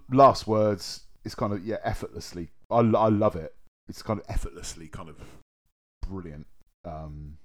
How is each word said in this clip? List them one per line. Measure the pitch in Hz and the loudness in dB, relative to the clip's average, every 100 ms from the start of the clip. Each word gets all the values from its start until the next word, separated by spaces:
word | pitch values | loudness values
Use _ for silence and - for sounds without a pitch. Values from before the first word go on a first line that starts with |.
| - | 0
Last | 127 135 113 - | 8 8 8 2
Words | 107 107 101 - - - - | 2 4 2 -4 -14 -18 -16
is | - | -14
kind | - 110 | -6 -4
of, | 101 101 | -4 -6
yeah, | 110 | -6
effortlessly. | 113 107 - 85 - 87 82 - - | -4 -6 -8 -12 -12 -12 -12 -14 0
I, | 117 | 4
I | 113 107 110 | 4 6 4
love | 104 107 87 | 4 4 0
it. | 78 - - _ - | -6 -14 -20 _ -18
It's | - | -12
kind | - 107 | -6 -6
of | - | -4
effortlessly | 107 - 87 82 82 80 | -4 -4 -8 -14 -14 -14
kind | - 82 | -16 -16
of | 78 - - _ _ _ _ _ _ - | -18 -20 -20 _ _ _ _ _ _ -10
brilliant. | 95 85 73 73 - - _ 85 | -8 -12 -14 -18 -20 -20 _ -14
Um, | 78 78 76 73 76 | -12 -12 -12 -14 -16